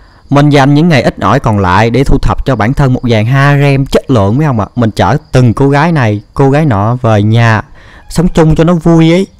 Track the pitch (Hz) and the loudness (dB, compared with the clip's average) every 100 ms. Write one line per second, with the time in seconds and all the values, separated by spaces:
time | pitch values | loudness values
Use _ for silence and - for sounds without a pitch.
0 | - _ - 139 147 143 135 147 175 139 | -20 _ -2 0 2 2 2 2 2 0
1 | 175 - 95 131 127 101 92 92 117 123 | -2 -4 -2 -2 -2 -2 0 0 0 0
2 | 143 139 127 - - 120 107 143 139 123 | 0 0 0 -2 -4 -2 -2 0 -2 0
3 | 120 113 110 135 143 143 143 135 135 - | -2 -2 0 0 0 2 0 0 -2 -4
4 | - 123 98 123 156 117 95 - 113 - | 0 0 0 0 -2 -4 -6 -4 -4 -2
5 | 92 139 - 127 123 98 139 143 165 160 | -2 -2 -2 0 0 0 0 0 0 0
6 | 113 104 - - 139 143 160 101 107 123 | -2 -4 -8 -2 0 0 0 0 -2 -2
7 | 117 107 107 117 117 107 - - - - | 0 0 2 2 2 0 -6 -20 -20 -20
8 | - - 180 - 156 156 165 175 165 165 | -8 -4 -2 2 2 2 0 0 2 2
9 | 160 175 196 | 2 0 -4